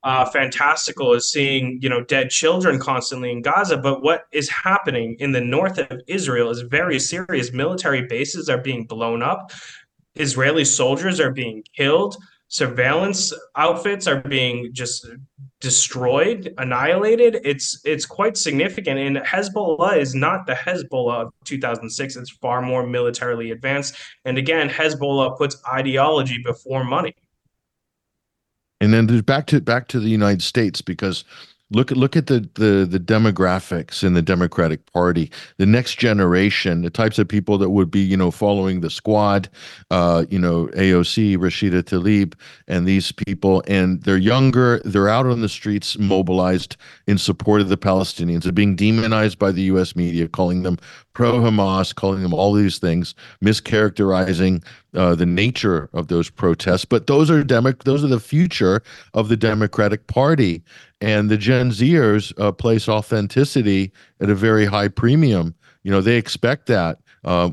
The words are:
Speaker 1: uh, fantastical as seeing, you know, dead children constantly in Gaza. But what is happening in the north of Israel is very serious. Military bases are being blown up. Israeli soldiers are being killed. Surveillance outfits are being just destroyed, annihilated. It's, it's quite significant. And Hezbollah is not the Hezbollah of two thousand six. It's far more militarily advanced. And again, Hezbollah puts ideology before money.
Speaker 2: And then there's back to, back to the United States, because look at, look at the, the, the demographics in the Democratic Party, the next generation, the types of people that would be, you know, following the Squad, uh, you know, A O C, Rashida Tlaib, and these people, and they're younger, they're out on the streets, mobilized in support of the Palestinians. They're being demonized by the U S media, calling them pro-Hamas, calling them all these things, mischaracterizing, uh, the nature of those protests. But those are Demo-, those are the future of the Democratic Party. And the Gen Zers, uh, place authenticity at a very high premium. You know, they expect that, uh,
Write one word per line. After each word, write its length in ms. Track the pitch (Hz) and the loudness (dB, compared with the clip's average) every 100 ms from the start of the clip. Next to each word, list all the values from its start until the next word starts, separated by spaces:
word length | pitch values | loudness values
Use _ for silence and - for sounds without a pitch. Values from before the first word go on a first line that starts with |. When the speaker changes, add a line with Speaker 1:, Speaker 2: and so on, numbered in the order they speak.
Speaker 1:
uh, 220 | 135 131 127 | -2 0 0
fantastical 880 | 143 131 - 143 160 - 143 127 | 0 -2 0 0 0 -4 -2 0
as 180 | 120 - | 2 0
seeing, 480 | 151 139 135 127 127 | -2 -2 -2 -4 -4
you 60 | 127 | -4
know, 160 | 123 | -4
dead 280 | 123 135 123 | -2 -2 -2
children 480 | - 160 185 175 147 | 0 0 2 0 0
constantly 520 | 143 127 - 127 123 | -2 -4 -4 -8 -8
in 100 | 120 | -6
Gaza. 360 | 127 175 196 143 | -2 0 0 -2
But 260 | 139 135 | -2 -2
what 220 | 139 165 - | 0 -2 -4
is 160 | 151 139 | -6 -6
happening 640 | - 185 202 151 123 113 117 | -4 0 0 -2 -6 -6 -6
in 120 | 139 | -2
the 80 | 131 | -2
north 380 | 120 139 185 185 | -2 -2 -2 -4
of 240 | 139 123 - | -8 -8 -8
Israel 420 | 190 135 123 117 | -6 -2 -2 -2
is 100 | 120 | -4
very 380 | 123 143 175 135 | -4 -2 -2 -2
serious. 540 | - 175 180 151 120 | -4 -8 -6 -6 -4
Military 480 | 123 151 185 160 135 | -4 -4 -4 -2 -4
bases 480 | 123 120 143 180 147 | -4 -6 -6 -8 -4
are 80 | 127 | -4
being 260 | 135 123 113 | -4 -8 -8
blown 380 | 113 113 117 | -6 -4 -4
up. 300 | 131 190 - - - - _ _ _ - | -4 -6 -10 -20 -20 -20 _ _ _ -8
Israeli 500 | 143 123 135 160 - | -6 -2 0 0 0
soldiers 560 | - 131 135 185 175 | 0 0 -2 -2 -2
are 100 | 139 | -2
being 320 | 131 120 110 - - | -2 -8 -10 -12 -4
killed. 400 | 139 160 202 - - _ - | 0 2 0 -6 -20 _ -10
Surveillance 840 | - 135 123 127 156 196 190 - 131 - 135 | -4 -4 0 0 0 -2 -2 -6 -8 -10 -2
outfits 520 | 160 170 202 196 180 | 0 0 -4 -4 -2
are 120 | 135 | -4
being 500 | 143 135 123 123 123 | -2 -2 -2 -4 -10
just 340 | 127 120 - 120 131 135 - 135 _ | -10 -10 -10 -14 -20 -20 -20 -20 _
destroyed, 920 | 131 - - 127 127 139 185 226 180 - | -2 0 0 -2 0 2 0 -2 -8 -8
annihilated. 800 | 127 127 147 185 214 226 240 151 139 | -4 -2 0 0 2 4 4 2 -4
It's, 340 | 143 - - 151 | -4 -6 -8 -4
it's 200 | 151 - | -4 -6
quite 300 | - 214 220 | -4 -4 -2
significant. 640 | 156 139 190 190 185 135 | -4 -2 -2 -4 -6 -4
And 180 | 139 139 | -4 -4
Hezbollah 800 | - 185 202 208 185 156 180 175 | -4 -4 -4 -4 -2 0 2 0
is 180 | 135 | 0
not 340 | 131 151 185 - | -2 -2 -2 -4
the 60 | |
Hezbollah 720 | 127 - 180 135 131 120 117 113 | -6 -4 -6 -6 -4 -2 -4 -6
of 60 | - - | -12 -10
two 140 | 135 | -6
thousand 300 | 131 113 113 | -6 -6 -8
six. 260 | - 135 123 | -10 -10 -10
It's 120 | 123 | -18
far 320 | - 123 123 | -10 -6 -4
more 240 | 127 127 123 | -2 -4 -2
militarily 680 | 123 120 123 123 117 113 | -2 -2 -4 -6 -6 -8
advanced. 440 | 113 135 143 139 - - - 127 | -8 -4 -4 -6 -12 -20 -12 -6
And 120 | 131 | -4
again, 300 | 135 160 147 | 0 0 0
Hezbollah 680 | - 160 143 143 139 131 - | -2 -2 -2 -2 0 0 0
puts 180 | 143 - 123 | -4 -4 -6
ideology 680 | 131 135 131 147 156 131 120 | -4 -2 0 2 2 -2 -4
before 400 | 120 117 127 131 | -6 -8 -6 -6
money. 320 | 123 143 156 - _ _ _ _ _ _ _ _ _ _ _ _ _ _ _ - | -2 -4 -4 -10 _ _ _ _ _ _ _ _ _ _ _ _ _ _ _ -2
Speaker 2:
And 120 | 104 | 2
then 140 | 113 113 | 4 4
there's 140 | 117 | 2
back 240 | 104 135 139 | 2 -2 2
to, 140 | 147 | 0
back 260 | - 120 120 | 2 -2 -2
to 100 | 127 | -4
the 80 | 110 | 0
United 320 | 110 104 98 | 2 2 2
States, 400 | - 123 104 82 | 0 -2 -2 -4
because 420 | - 85 98 87 - - - _ - | -8 -6 -4 -6 -10 -20 -20 _ -4
look 160 | 104 131 | 0 0
at, 60 | 131 | 2
look 220 | 139 170 | 0 0
at 100 | 131 | 0
the, 220 | 127 104 - | 0 -2 0
the, 300 | 107 98 92 | 4 4 4
the 140 | 92 | 0
demographics 1040 | 87 110 110 92 92 92 - 87 76 - | 2 2 4 2 2 0 -2 -8 -6 -2
in 100 | 98 | 2
the 80 | 87 | 2
Democratic 680 | 82 90 87 - 82 78 _ | 2 2 0 0 0 -2 _
Party, 400 | 87 90 85 78 - - - | 0 2 2 -2 -8 -12 0
the 80 | 98 | 2
next 340 | 120 - - | 4 2 -2
generation, 840 | 117 104 90 90 101 - 95 85 | 0 2 4 4 2 0 -2 -2
the 80 | 85 | -2
types 280 | - 110 110 | 0 0 0
of 120 | 98 | 0
people 280 | 104 95 101 | 0 0 0
that 100 | 95 | 2
would 200 | 101 90 | 2 2
be, 120 | 98 | 2
you 160 | 95 95 | 2 2
know, 120 | 90 | 0
following 520 | - 104 101 95 92 | 0 0 0 0 -2
the 80 | 82 | -4
Squad, 600 | - - 107 104 98 92 - - - - | -6 0 2 2 0 -2 -12 -20 -16 -4
uh, 360 | 92 87 85 82 | 0 2 2 0
you 80 | 95 | 0
know, 320 | 87 85 80 - | 0 0 -2 0
A 160 | 95 | 4
O 120 | 90 | 4
C, 340 | 87 - 104 92 | 2 0 2 2
Rashida 440 | 90 - 101 90 | 0 0 0 0
Tlaib, 520 | 85 92 95 104 92 - - - - | 0 -2 2 2 2 -4 -20 -18 -6
and 180 | 90 90 | -2 2
these 280 | 98 - | 2 0
people, 500 | - - 95 98 92 - | -6 -8 -2 2 2 2
and 360 | 98 92 90 | 0 2 0
they're 140 | 98 95 | 0 2
younger, 640 | 98 127 135 123 123 120 | 2 4 4 4 4 2
they're 240 | 104 101 98 | 0 2 4
out 200 | 113 127 | 4 2
on 120 | 117 | 0
the 80 | 107 | -2
streets, 500 | - 107 104 - - | -4 -4 -4 -4 -2
mobilized 800 | 101 95 90 92 92 92 - - - - - | 0 2 2 0 2 0 -4 -16 -20 -10 -2
in 100 | 101 | 0
support 440 | - 90 - 104 | 0 -2 2 2
of 80 | 98 | 4
the 80 | 98 | 0
Palestinians. 680 | 98 95 95 - 85 85 | 2 2 0 -4 -2 -2
They're 80 | 90 | 0
being 240 | 90 101 92 | 2 2 2
demonized 640 | 104 113 110 110 107 85 | 2 2 2 2 0 0
by 140 | 98 | 0
the 80 | 92 | 0
U 160 | 95 95 | 2 2
S 160 | 90 90 | 0 -2
media, 320 | 87 85 82 | -2 -2 -2
calling 360 | - 90 90 | -2 -2 0
them 140 | 90 87 - - _ | -2 -4 -6 -20 _
pro-Hamas, 800 | - 120 120 113 107 98 95 92 - | -2 0 2 2 2 2 2 -2 -2
calling 260 | 98 95 | -2 -2
them 120 | 92 | -2
all 200 | 82 98 | 2 4
these 260 | 104 101 - | 4 2 2
things, 360 | 87 85 85 - - - | 0 0 -2 -10 -20 -2
mischaracterizing, 1200 | 98 107 - 110 107 90 98 92 92 87 92 90 - - _ | 0 0 0 2 2 2 2 2 2 2 2 0 -4 -20 _
uh, 220 | - 90 85 | 0 2 4
the 100 | 87 | 2
nature 640 | 87 113 123 107 82 71 | 2 0 0 0 0 -2
of 140 | 82 78 | -6 -2
those 220 | 85 85 | 0 -2
protests. 560 | - 90 82 95 92 - | 0 0 0 0 0 2
But 220 | 120 - | 0 2
those 220 | 143 156 | 4 4
are 140 | 156 | 4
Demo-, 300 | 139 120 127 123 | 4 2 2 0
those 200 | 135 143 | 0 0
are 40 | 143 | 2
the 120 | 120 | 0
future 640 | - 147 175 - 95 107 - - - | 0 0 0 2 2 2 -2 -20 -6
of 140 | 110 107 | -2 0
the 80 | 110 | 2
Democratic 720 | 110 107 104 - 104 104 - | 2 0 0 0 0 0 -4
Party. 560 | 123 139 156 101 82 - - - - | 0 2 4 2 0 -8 -20 -20 -6
And 280 | 104 107 104 | 0 2 2
the 80 | 107 | 2
Gen 340 | 104 127 127 | 2 2 2
Zers, 600 | 104 127 165 113 104 - - | 2 2 4 4 2 0 -4
uh, 120 | 101 | -4
place 340 | 92 117 113 113 | 0 0 2 2
authenticity 1040 | 107 - 110 101 127 143 131 104 98 98 - _ - | -2 0 -2 0 0 0 2 2 2 0 -8 _ -4
at 80 | 101 | 0
a 60 | 98 | 2
very 300 | 110 110 104 | 4 4 2
high 220 | 104 101 | 2 -2
premium. 640 | - 139 151 147 98 82 - _ _ | 0 2 4 4 2 -2 -6 _ _
You 80 | 98 | -2
know, 80 | 98 | 0
they 160 | 98 120 | 2 2
expect 520 | 107 - 117 147 - | 0 -4 -2 -2 0
that, 320 | 107 85 - _ _ - | 0 0 -4 _ _ -2
uh, 240 | 87 87 | 0 0